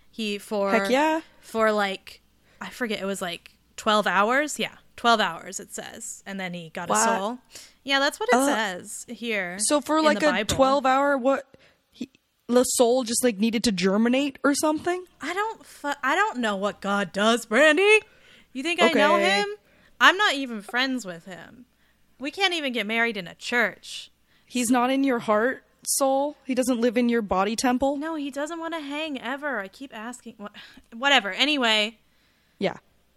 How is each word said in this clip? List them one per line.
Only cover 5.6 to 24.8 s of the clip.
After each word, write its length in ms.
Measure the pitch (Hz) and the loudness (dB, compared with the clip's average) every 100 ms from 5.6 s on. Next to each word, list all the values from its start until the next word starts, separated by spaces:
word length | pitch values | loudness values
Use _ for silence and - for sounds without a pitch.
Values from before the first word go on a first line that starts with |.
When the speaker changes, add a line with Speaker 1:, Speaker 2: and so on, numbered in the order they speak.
| - | -14
Speaker 1:
says. 480 | - - - - - - | -14 -14 -14 -16 -16 -12
And 140 | 196 | -10
then 140 | 185 | -8
he 160 | 175 160 | -10 -12
got 200 | 185 170 | -12 -2
Speaker 2:
What? 100 | 208 | 2
Speaker 1:
a 40 | 226 214 | 2 2
soul. 220 | 202 247 - - - _ | -2 -8 -14 -20 -20 _
Yeah, 160 | 269 277 | -2 0
that's 200 | 277 - | 2 0
what 100 | 440 | 2
it 60 | 453 | 4
Speaker 2:
Uh, 100 | 277 | 4
Speaker 1:
says 600 | 214 214 180 202 - - | 0 -2 -6 -12 -16 -14
here 480 | 233 233 208 180 185 | -10 -4 -4 -4 -4
Speaker 2:
so 220 | 214 294 | 0 0
for, 160 | 254 311 | 2 2
Speaker 1:
in 80 | 311 | 4
Speaker 2:
like, 140 | 302 | 4
Speaker 1:
the 100 | 302 | 2
Speaker 2:
a 20 | |
Speaker 1:
Bible. 240 | 202 214 - | 0 -2 2
Speaker 2:
twelve 300 | 269 277 262 | 4 4 2
hour, 320 | 269 285 277 | 2 2 2
what? 300 | 247 269 - _ _ _ _ | 0 0 -4 _ _ _ _
He, 200 | - 247 _ _ _ - | -16 -16 _ _ _ 0
the 160 | 240 | 2
soul 400 | 254 - 233 254 | 2 4 4 4
just, 200 | 226 233 | 0 0
like, 160 | 247 190 | 0 2
needed 240 | 226 220 | 0 0
to 80 | 233 | 0
germinate 680 | 185 190 202 233 262 285 - | 0 2 2 2 2 0 0
or 100 | 285 | 0
something? 520 | 277 311 311 349 370 359 _ | 2 0 0 -2 -4 -6 _
Speaker 1:
I 120 | 277 | -8
don't 320 | 370 440 - - | -4 -4 -6 -16
fu-, 280 | - 285 277 | -10 -8 -4
I 120 | 262 330 | -2 0
don't 220 | 427 247 | 0 -2
know 160 | 220 196 | -2 -2
what 240 | 202 - | -4 -4
God 300 | 196 202 196 | -4 -2 -2
does, 340 | 190 220 233 - | 0 0 0 0
Brandy. 540 | 220 311 302 403 427 415 _ _ - _ | 4 4 6 6 4 2 _ _ -20 _
You 80 | 254 | -10
think 200 | 294 349 | -6 2
I 80 | 339 | 4
know 240 | 285 294 330 | 4 4 4
Speaker 2:
Okay. 240 | 359 403 | 4 2
Speaker 1:
him? 80 | 403 415 _ _ _ _ | 0 -6 _ _ _ _
I'm 180 | 262 359 | 4 6
not 160 | 415 285 | 2 0
even 260 | 269 220 | -4 -8
friends 440 | 196 240 269 254 196 | -6 -2 -2 -4 -8
with 200 | 170 190 | -12 -14
him. 400 | 170 160 - - _ _ _ _ _ | -18 -18 -20 -20 _ _ _ _ _
We 100 | 277 | -10
can't 220 | 370 392 | -2 -2
even 200 | 339 285 | 0 -2
get 120 | 240 202 | -4 -2
married 320 | 226 233 202 | 0 0 -2
in 100 | 170 | -10
a 80 | 165 | -12
church. 760 | - 240 208 - - - - _ _ _ _ | -4 0 0 -2 -14 -16 -16 _ _ _ _
Speaker 2:
He's 240 | 247 233 | -4 2
not 200 | 254 | 2